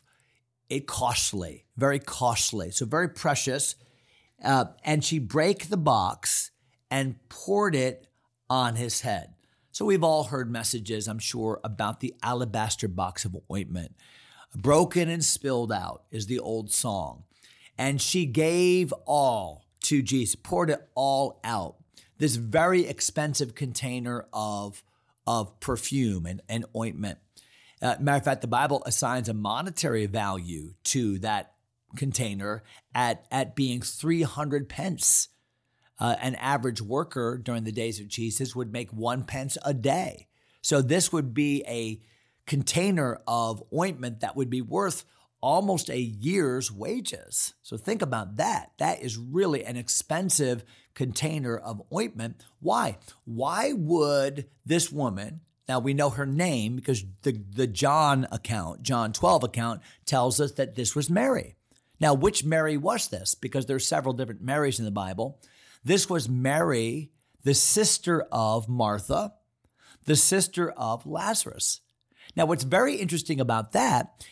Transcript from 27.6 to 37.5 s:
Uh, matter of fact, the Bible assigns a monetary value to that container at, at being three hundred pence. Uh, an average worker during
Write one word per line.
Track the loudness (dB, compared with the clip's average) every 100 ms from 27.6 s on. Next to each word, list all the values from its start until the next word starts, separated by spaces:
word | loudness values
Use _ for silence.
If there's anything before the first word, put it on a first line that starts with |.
| -20 _
Uh, | -2 2
matter | 2 2
of |
fact, | 2 0
the | 0
Bible | 2 2 0 0
assigns | 0 0 0 -2
a |
monetary | -2 -2 -2 -4 -2 0 0 0
value | 0 -2 -2 -6 -8 -10 -8 -2
to | 0 0 0
that | -2 -2 -4 _ _ _ _ -6
container | -4 -2 -4 -4 -6 -6 -10 -20 _
at, | 0 0 0 _
at | -4 -2 -2
being | -2 -2
three | -6 -4 0 2
hundred | 0 -2 -2 -2 -4
pence. | -6 -6 0 4 4 2 _ _ _ _ _ _ -2
Uh, | 0 0
an | -2 -2
average | -2 0 0 -4
worker | -2 -2 -2 -2 -4 -4
during | -4